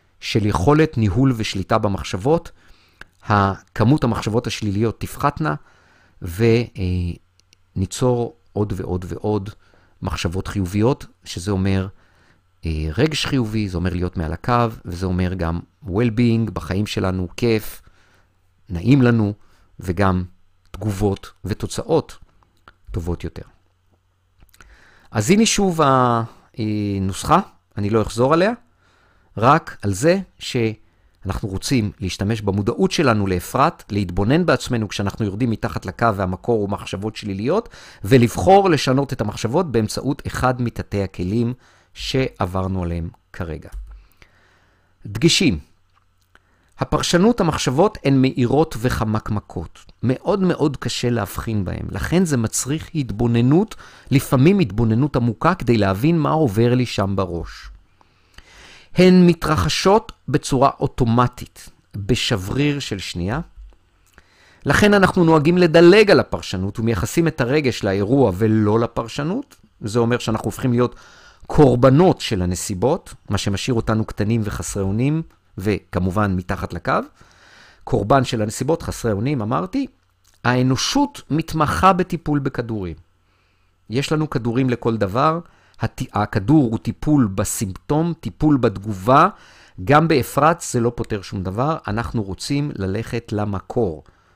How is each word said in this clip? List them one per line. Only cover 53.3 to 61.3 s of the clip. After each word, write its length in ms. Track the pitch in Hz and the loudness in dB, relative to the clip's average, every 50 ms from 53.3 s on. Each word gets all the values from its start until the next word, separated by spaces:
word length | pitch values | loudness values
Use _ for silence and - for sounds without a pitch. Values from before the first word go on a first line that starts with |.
| 117 117 120 127 147 180 214 - - - - - - - - - | 4 4 4 6 4 4 2 0 -6 -18 -20 -20 -20 -14 -4 0
לפעמים 480 | 127 139 - - 143 127 131 170 202 202 | 0 0 2 2 4 6 6 6 6 4
התבוננות 560 | 160 98 95 110 117 110 110 117 143 151 - | 2 0 2 0 2 2 2 2 0 0 0
עמוקה, 400 | 135 120 120 107 - - 160 185 | 0 0 0 -2 0 0 0 0
כדי 220 | - - 110 120 | 0 0 2 2
להבין 420 | 107 98 98 95 98 123 160 175 165 | 4 4 2 0 2 2 2 2 2
מה 100 | 147 139 | 2 0
עובר 460 | 147 160 160 123 92 110 117 120 123 | 2 2 2 2 2 2 2 2 2
לי 100 | 127 123 | 2 0
שם 300 | - - - 98 98 98 | -2 -2 -2 -2 -2 0
בראש. 540 | 95 95 87 85 82 - - - - - - - - _ _ _ _ _ _ _ _ _ _ _ - - _ - - - - - - - - - | -2 -2 -4 -4 -8 -8 -10 -14 -18 -18 -18 -20 -20 _ _ _ _ _ _ _ _ _ _ _ -20 -20 _ -20 -20 -20 -20 -20 -20 -16 -4 2
הן 320 | - 180 185 185 185 180 | 6 6 8 8 8 8
מתרחשות 840 | 175 170 - - 156 156 139 90 151 - - - 190 202 226 226 - - _ - | 6 6 4 0 -2 0 0 0 -2 -2 2 4 4 4 4 2 -2 -20 _ -8
בצורה 420 | - 127 139 - - 143 123 131 135 - - | -2 -2 -2 0 0 0 2 2 2 2 0
אוטומטית, 920 | 143 135 - - 131 113 113 120 123 120 | -4 -4 0 0 0 2 4 2 2 0